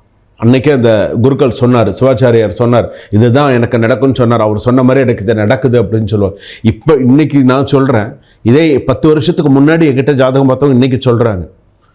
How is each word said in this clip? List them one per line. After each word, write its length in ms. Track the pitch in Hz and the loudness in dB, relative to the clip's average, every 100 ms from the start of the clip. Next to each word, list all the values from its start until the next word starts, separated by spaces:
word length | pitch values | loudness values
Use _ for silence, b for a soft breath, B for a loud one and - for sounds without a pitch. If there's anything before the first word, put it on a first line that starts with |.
| _ _ _ - | _ _ _ -4
அன்னைக்கே 300 | 113 131 143 | 0 2 2
அந்த 440 | 139 117 110 90 95 | 0 2 0 0 -2
குருக்கள் 300 | 123 135 135 107 | 0 0 -2 0
சொன்னாரு, 280 | 123 123 104 | 0 0 0
சிவாச்சாரியார் 600 | 95 131 131 131 113 107 | 0 -2 0 2 2 0
சொன்னார், 400 | 95 120 120 95 B B | -2 0 0 -2 B B
"இதுதான் 420 | 104 120 123 147 | 0 2 2 0
எனக்கு 260 | 123 117 117 | 0 -2 -2
நடக்கும்னு" 360 | 113 123 135 | 0 0 0
சொன்னார். 260 | 123 117 117 | 0 0 0
அவர் 180 | 107 104 | 0 -2
சொன்ன 240 | 123 127 | 0 0
மாதிரி 180 | 127 131 | 2 2
எனக்கு 220 | 123 113 | 0 -2
இது 120 | 98 | -2
நடக்குது 480 | 110 104 131 135 120 | -2 0 0 0 0
அப்படின்னு 240 | 101 110 110 | 0 -4 -2
சொல்லுவார். 300 | 107 98 - B B | -2 -2 -6 B B
இப்ப 320 | 113 - - | -4 -2 0
இன்னைக்கு 500 | 151 127 135 156 139 | 0 2 2 2 2
நான் 220 | 127 131 139 | 2 0 0
சொல்றேன், 460 | 143 135 113 104 - b b | 0 0 -2 -4 -10 b b
இதே 380 | 107 131 165 131 | 0 2 2 0
பத்து 280 | - 127 156 | -2 -2 0
வருஷத்துக்கு 520 | 156 143 175 147 135 | 0 0 -2 0 2
முன்னாடி 220 | 143 165 | 2 2
என்கிட்ட 320 | 160 127 135 | 0 0 0
ஜாதகம் 360 | 139 131 131 135 | 0 0 0 0
பார்த்தவங்க 200 | 127 147 | 0 0
இன்னைக்கு 400 | 127 131 123 131 | 2 0 0 0
சொல்றாங்க, 380 | 117 117 95 82 _ _ _ _ | 0 0 -4 -10 _ _ _ _